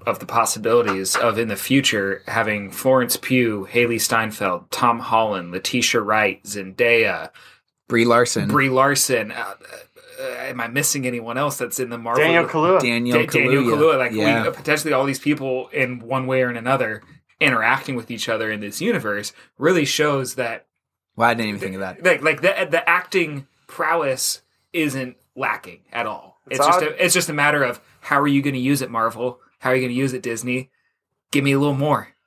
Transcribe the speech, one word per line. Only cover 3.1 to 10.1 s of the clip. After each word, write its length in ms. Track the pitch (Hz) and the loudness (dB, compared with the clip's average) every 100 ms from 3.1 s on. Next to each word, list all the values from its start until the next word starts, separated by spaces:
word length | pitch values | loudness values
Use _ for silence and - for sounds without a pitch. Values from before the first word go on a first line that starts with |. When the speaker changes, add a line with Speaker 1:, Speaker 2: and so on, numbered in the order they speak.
| - | -4
Speaker 1:
Pugh, 480 | - 131 117 107 | 0 2 2 -2
Haley 340 | 92 120 120 113 | -2 0 2 0
Steinfeld, 720 | - 113 110 107 98 90 - | 0 0 -2 -4 -4 -4 -6
Tom 300 | - 120 117 | 0 0 0
Holland, 500 | 117 113 110 95 87 | 2 2 2 -2 -6
Letitia 500 | 90 - 123 117 117 | -6 -2 0 0 0
Wright, 420 | 104 107 104 95 | 2 2 2 -2
Zendaya, 840 | - 101 95 92 120 117 107 82 80 - - _ _ _ - | -10 -12 -8 0 4 4 2 -2 -8 -16 -20 _ _ _ -2
Speaker 2:
Brie 160 | 117 | 2
Larson. 440 | 117 117 120 113 - | 4 4 4 0 0
Speaker 1:
Brie 200 | - 135 | 0 2
Larson. 640 | 127 135 139 - 120 107 | 2 2 2 0 0 -2
Uh, 220 | 117 98 98 - - - - - | -8 -10 -12 -18 -20 -20 -20 -20